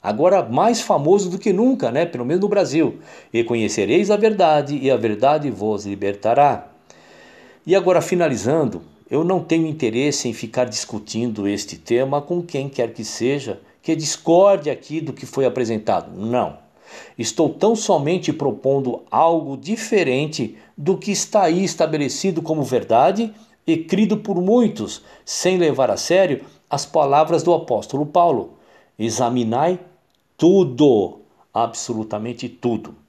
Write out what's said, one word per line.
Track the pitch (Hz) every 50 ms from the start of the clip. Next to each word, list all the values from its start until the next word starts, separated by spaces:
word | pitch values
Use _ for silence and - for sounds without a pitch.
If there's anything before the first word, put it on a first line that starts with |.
| _
Agora | 98 107 107 147 180 190 190 151
mais | 113 113 135 175 220 240 226
famoso | - - 202 - 143 156 185 202 190 180
do | 175 190
que | - 220 185
nunca, | 185 226 254 262 220 - 120 117
né? | 139 170
Pelo | 170 - 127 120
menos | 120 156 180
no | 196 208
Brasil. | 208 202 185 139 127 165 160 127 - - - - - - - _ _
"E | 113 120
conhecereis | 113 120 117 110 110 107 - 101 95 120 175 208 190
a | 214
verdade, | 208 208 220 214 190 180 160 156 147 143 139 147
e | 143 127 135
a | 131
verdade | 117 107 113 107 - 120 135 147 156 147 143
vos | 113 95 101 110 107 98 98
libertará." | 101 101 98 101 98 101 101 - 107 117 135 143 143 127 92 - - - _ _ _ - - _ _ - - - - - - - - - _ _
E | - 175
agora, | 196 180 175 185 170
finalizando, | 147 - - 175 175 156 131 110 92 113 143 165 151 123 - 85 - - _ _ _ _
eu | - 139 165
não | 175 190 180 -
tenho | - 165 165 165
interesse | 160 151 - - 113 107 120 135 147 139 - - 123
em | 113
ficar | 113 - 110 - - 123
discutindo | 117 107 - - - - 104 104 - - 110 117 123 107 104 101 101
este | 101 98 101 - -
tema | - - - 120 120 131 135 139 147 143
com | - 180 175
quem | 170 170 - 143 135 139
quer | 135 - 120 113 113
que | - 110
seja, | 107 - - 113 123 139 143 127 117 98 - - _ _ _ _
que | - 160
discorde | 160 156 147 - - - - 165 175 190 202 196 190 147 147
aqui | 131 - - - 147 160
do | 156 139 131
que | - -
foi | 123 - - 135
apresentado. | 123 117 131 123 110 113 107 107 - 104 90 82 - 90
Não. | 92 101 110 120 123 110 80 73 - _ _ _ _ _ - - - - - _ -
Estou | 117 110 - - 160 143
tão | 127 - - 208 233
somente | 220 - - 196 156 139 147 175 185 175 - -
propondo | - 147 139 110 - - 135 139 139 135 127 - - - _
algo | - 113 156 165 170 165 147 139 139
diferente | 135 135 151 214 226 - - - 208 175 135 127 131 151 151 156 - 131 110 - - - _ _
do | - 143 151 190
que | - - -
está | 202 185 - - - 214 196
aí | 165 160 175 196
estabelecido | 170 - - 170 156 151 156 147 131 - - - 196 185 160
como | 165 156 160 156 139
verdade | 113 131 120 - - 110 117 135 170 196 202 233 220 - - - _ _ _ _
e | - 165
crido | 165 160 - - 185 214 196 214 214
por | - - 196 175
muitos, | 180 185 220 247 240 202 - - 110 - - - _ - - - _
sem | - - - - 190 185
levar | 185 175 160 135 127 135 117
a | 104
sério | 90 - - 165 185 190 170 143 127 - - - _ _ _
as | - 143 -
palavras | - - 165 147 139 139 147 156 156 170 160 -
do | 170 175
apóstolo | 156 170 - 127 104 - - - 135 147
Paulo. | 147 - 180 175 170 151 113 92 - - _ _ _ _ _ _ _ _
Examinai | _ 107 113 107 110 127 120 123 127 120 110 110 123 147 170 185 180 - - _ _ _ _ _ _ _ _ _
tudo, | _ - 170 190 196 185 143 123 120 151 143 127 107 98 82 - - - _ _ _ _ _ _
absolutamente | - 117 117 117 - - - 120 110 110 110 - 107 107 117 123 117 - 123
tudo. | 113 - - 123 117 107 - - - - _